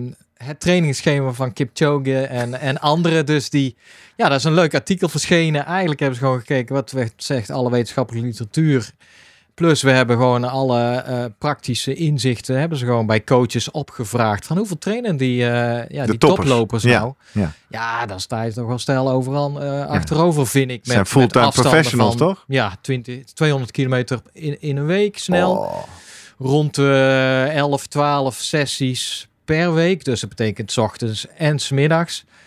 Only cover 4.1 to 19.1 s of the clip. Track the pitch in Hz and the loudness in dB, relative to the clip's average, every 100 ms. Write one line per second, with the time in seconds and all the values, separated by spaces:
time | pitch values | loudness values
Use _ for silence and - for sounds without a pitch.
4.1 | - 196 139 160 160 165 143 - 190 175 | 0 2 2 2 2 2 0 -2 -2 -2
5.1 | 151 - 175 165 147 147 185 180 143 139 | -2 2 2 2 0 -2 -2 -2 -2 -2
6.1 | 120 135 127 - 139 117 135 - 131 113 | 0 0 -2 -2 -2 0 -4 -4 -4 -4
7.1 | - - 135 110 139 120 123 113 - 123 | -6 -6 -4 -4 -4 0 0 0 -2 -4
8.1 | 113 123 110 113 - 160 135 110 - _ | -4 -6 -8 -6 0 2 2 0 -12 _
9.1 | - - _ _ - 170 147 135 131 120 | -20 -20 _ _ -2 2 4 4 4 4
10.1 | 120 127 123 123 135 135 120 120 123 131 | 4 4 2 0 -2 0 2 2 -2 -4
11.1 | 123 120 - 147 147 - 113 - 135 160 | -6 -6 -6 -6 -4 -4 -4 -4 -2 -2
12.1 | 147 127 117 - 131 165 151 123 120 110 | 0 0 -2 -2 -2 -2 -2 0 0 2
13.1 | 107 - 123 123 120 - 151 139 - 113 | 0 4 2 4 0 -4 -6 -8 -10 -4
14.1 | 120 110 101 - 170 214 160 - 226 240 | 0 0 0 -2 -4 -2 -4 -4 -4 -4
15.1 | 147 131 123 120 120 120 120 117 143 120 | -2 0 0 0 0 0 -4 -6 -6 -2
16.1 | 113 160 196 160 120 113 117 120 117 113 | 2 4 4 2 2 2 0 2 2 2
17.1 | 135 _ 107 87 - _ - 113 117 101 | -8 _ -4 -4 -4 _ -10 -6 -6 -6
18.1 | 92 - 113 113 110 113 123 - 131 135 | -8 -8 -6 -6 -6 -6 -6 -2 0 2